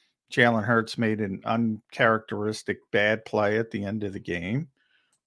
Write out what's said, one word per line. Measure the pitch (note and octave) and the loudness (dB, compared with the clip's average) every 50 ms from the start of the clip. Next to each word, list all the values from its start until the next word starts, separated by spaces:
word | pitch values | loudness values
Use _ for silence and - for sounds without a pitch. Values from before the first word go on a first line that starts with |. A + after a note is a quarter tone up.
| _ _ _ _ _ _ - | _ _ _ _ _ _ 2
Jalen | C#3 B2 A#2+ A#2 A2 G#2 | 4 4 4 4 2 2
Hurts | A#2+ A#2+ A2+ A2 A2+ - | 2 2 2 2 0 -2
made | - A#2 A2 A2 G#2 | -2 0 0 0 0
an | G#2+ F#2+ F#2+ F2 - | -2 -4 -6 -6 -4
uncharacteristic | A2 A2+ A#2 A#2 A2+ G#2+ G#2+ - _ - - B2+ A2+ A2+ A2 - - A2 G2+ G#2 G#2+ G#2+ - - - G2 - _ _ | -2 0 0 0 0 -2 -4 -8 _ -2 2 4 4 4 2 0 -6 -6 -4 -4 -4 -6 -6 -6 -6 -6 -8 _ _
bad | - G2+ G#2 G#2+ A2 A2 - | 0 2 2 2 2 0 -2
play | - - G#2+ G#2 G2+ G#2+ A2+ | -2 0 0 2 2 2 0
at | A2+ A2+ | -2 -4
the | - G#2 G2+ | -6 -6 -6
end | G2 G#2+ G#2+ G#2 | -6 -4 -4 -6
of | G2 F#2+ | -6 -8
the | G2+ | -8
game. | - - F2 F2 E2+ F#2 A2 C#3 E3 - _ _ _ _ _ _ _ _ _ _ _ | -8 -6 -6 -6 -4 -4 -4 -4 -6 -8 _ _ _ _ _ _ _ _ _ _ _